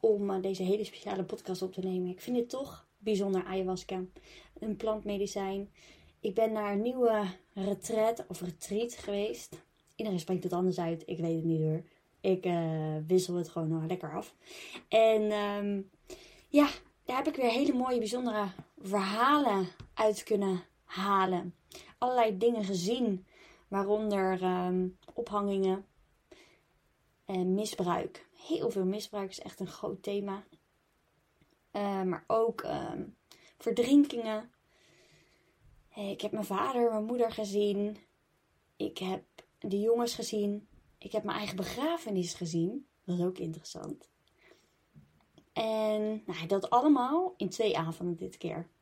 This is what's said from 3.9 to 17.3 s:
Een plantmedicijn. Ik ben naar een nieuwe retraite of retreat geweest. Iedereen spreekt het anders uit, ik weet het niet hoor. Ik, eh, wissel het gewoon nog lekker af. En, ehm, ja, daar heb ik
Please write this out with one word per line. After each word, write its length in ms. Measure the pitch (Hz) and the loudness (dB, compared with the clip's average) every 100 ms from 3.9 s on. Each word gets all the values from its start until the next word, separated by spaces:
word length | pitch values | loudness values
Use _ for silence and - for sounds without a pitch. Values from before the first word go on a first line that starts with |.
| 185 185 - - - - - | -8 -8 -12 -20 -20 -20 -10
Een 180 | 214 208 | -6 -4
plantmedicijn. 960 | 220 214 202 202 196 202 196 196 202 _ - - - _ | -2 -2 -4 -4 -2 -2 -4 -4 -8 _ -20 -20 -20 _
Ik 140 | 208 | -4
ben 180 | 196 220 | 2 2
naar 200 | 214 208 | 2 0
een 100 | 202 | 0
nieuwe 420 | 233 254 240 214 202 180 _ | 0 2 4 4 0 -6 _
retraite 680 | - 196 202 - 220 220 226 - | -6 -2 -2 -2 2 2 0 -6
of 120 | 180 | -8
retreat 540 | 175 - - 202 240 | -8 -8 -4 -2 -2
geweest. 600 | - - 202 208 240 - - _ _ _ _ | -6 -4 -2 -2 -4 -10 -18 _ _ _ _
Iedereen 240 | 220 185 | -2 -2
spreekt 240 | - 185 | 0 -2
het 80 | 185 | 0
anders 260 | 175 185 180 | 2 2 2
uit, 240 | 170 165 - | -2 -2 -6
ik 120 | 165 | -4
weet 160 | 165 | 0
het 100 | 165 | 0
niet 160 | 165 160 | 2 2
hoor. 220 | 156 156 - _ _ _ | 2 0 -4 _ _ _
Ik, 240 | 190 185 | 0 2
eh, 520 | 185 170 165 160 156 156 156 | 2 0 0 -2 -2 -4 2
wissel 280 | 185 180 | 2 4
het 140 | 175 165 | -2 -2
gewoon 200 | - 160 | -2 -2
nog 180 | 160 160 | -2 -2
lekker 280 | 180 151 | -4 -6
af. 200 | 151 - _ - - - - - | -8 -10 _ -20 -18 -16 -16 2
En, 420 | 220 226 220 214 | 6 8 6 4
ehm, 500 | 208 208 202 202 202 196 _ _ - - - _ | 0 0 -2 -2 -2 -6 _ _ -18 -18 -20 _
ja, 200 | 285 294 - - _ | 6 6 2 -14 _
daar 120 | - 254 | -6 -2
heb 120 | |
ik 80 | 285 | -2